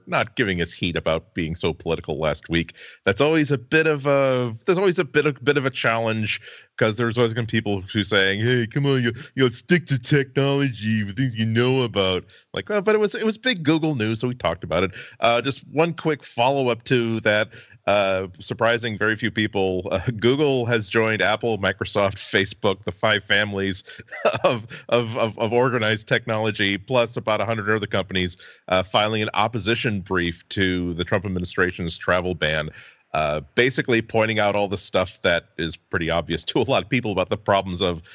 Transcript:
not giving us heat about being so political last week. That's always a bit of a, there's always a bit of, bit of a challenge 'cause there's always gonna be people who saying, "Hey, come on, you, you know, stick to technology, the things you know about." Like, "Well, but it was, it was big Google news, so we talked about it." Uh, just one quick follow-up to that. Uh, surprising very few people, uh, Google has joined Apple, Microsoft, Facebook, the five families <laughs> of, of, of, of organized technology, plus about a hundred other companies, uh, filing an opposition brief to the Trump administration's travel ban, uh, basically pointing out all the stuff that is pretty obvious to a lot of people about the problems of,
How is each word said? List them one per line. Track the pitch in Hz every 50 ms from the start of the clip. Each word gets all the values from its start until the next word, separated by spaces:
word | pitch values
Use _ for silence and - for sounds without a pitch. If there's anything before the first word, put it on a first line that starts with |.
| -
not | - 175 143 113 - -
giving | - 120 98 92 87
us | 85 -
heat | - - - 87 80
about | 82 - 82 80 82 - _ _
being | 92 82 78 85
so | - - 87 76
political | - - 85 80 78 78 - 78 71
last | 78 76 73 - - -
week. | 82 85 82 - - - - - - - _
That's | 98 98 -
always | 143 151 160 160 147 127
a | 143 123
bit | 120 - 160 160 160 156
of | 151 143 131
a, | 147 139 139 139 135 131 127 123 120 110 117 -
there's | - 180 180
always | 202 190 170 185
a | 175
bit | 131 - 151 139
of, | 151 135 - 120
bit | 143 143 143
of | 131
a | 135
challenge | - - - 120 113 113 117 113 110 110 110 104 - - - - - - - _ _ -
'cause | 120 113 107
there's | 117 120 117 113 131
always | 123 113 110
gonna | 123 117 107
be |
people | - 110 113 104 101 95
who | 90 92 - 107 98
saying, | 98 110 98 95 98 98 101
"Hey, | 110 120 127 123 117
come | 110 - 143 139
on, | 139 135 131 120
you, | 117 117 - - - -
you | 131 131
know, | 123
stick | 120 - - - 180 170 170 -
to | 143 127
technology, | - - 151 143 135 131 - 139 135 139 139 139 139 135 113 95 107 110 110 110 104
the | 98
things | 98 107 135 131 107
you | 107 113
know | 110 110 117 120 127 131 131
about." | 127 113 95 101 95 92 92 90 - - - - - _ -
Like, | 98 95 -
"Well, | 214 208
but | 185 220 214
it | 214
was, | 214 202 -
it | 226 214
was | 220 208 -
big | - 254 247 175 151
Google | 139 165 160 165 156 151
news, | 123 107 107 113 110
so | - 127
we | 123
talked | 123 - 85 85 - -
about | 80 80 85 92
it." | 92 - - - - - -
Uh, | - 113 117 120
just | 117 139 131 - - -
one | 135 143 165 175 165
quick | - - 160 151 135 -
follow-up | - - - 120 131 139 139 131 123 117 117 -
to | - 139 123 117 113 113 110
that. | - 110 104 107 110 110 - - - - - - _ -
Uh, | 101 104 98 95 95 95 98 92 92 -
surprising | - - 117 113 113 113 117 117 113 117 107 90
very | 107 110 110
few | 107 - 107
people, | - 113 110 104 - 101 95 95 92 90 87 -
uh, | 85 95 - - 117 107
Google | 110 120 135 139 156 143 135 127 117 113
has | 120 113 101 -
joined | - 113 113 110 110 104 90
Apple, | 98 107 107 - 117 110 95
Microsoft, | 98 95 101 - 110 - - 104 101 95 95 -
Facebook, | - - - 101 95 - - - - 104 98 98 -
the | -
five | - - - 110 107 101 -
families | - 104 101 107 104 101 98 98 98 92 - - - - - - - -
<laughs> | - - - - 117 -
of, | - 131 110 107 113 - - - -
of, | 117 120 120 113 113 123
of, | 113 110 104 -
of | 117 107
organized | 117 120 127 131 117 120 107 107 110 - - -
technology, | 127 110 120 - 110 107 110 110 104 - 104 98 98 98
plus | 98 - 131 123 117 113 120 120
about | 104 110 107 104
a | 101
hundred | 107 113 110 98 104 110
other | 110 101 104
companies, | - 101 92 - 92 92 90 87 - - - - - - _ -
uh, | 92 92 90
filing | - - 110 104 107 110 107 107
an | 107 -
opposition | - 104 113 - 110 90 104 120 - - 123 104 98
brief | 87 - 95 90 87 85 82 - - -
to | - 107 98 92 90 90 87 87 85
the | 82 87
Trump | - 110 98 90
administration's | 101 92 90 87 - - - 90 90 - - 87 82 - -
travel | - - 90 92 87 92 90
ban, | 78 78 78 78 78 76 78 - - - - - _ _ _ -
uh, | 76 76 76 76 78 76 - _
basically | 123 120 131 131 - 143 - 120 113 110
pointing | - - 113 110 110 110 107
out | 104 101 98
all | 101 101 95
the | 101 98
stuff | - - - 92 92 95 - - -
that | 95 85 82 - _ _ -
is | 82 82 80
pretty | - _ _ - 87 82 80
obvious | 80 85 80 78 82 78 -
to | - - 147
a | 113
lot | 127 131 101 90
of | 98
people | 127 123 104 107
about | 95 92 92 -
the | 107 -
problems | - - 101 98 98 95 90 87
of, | 98 87 87 82 85 -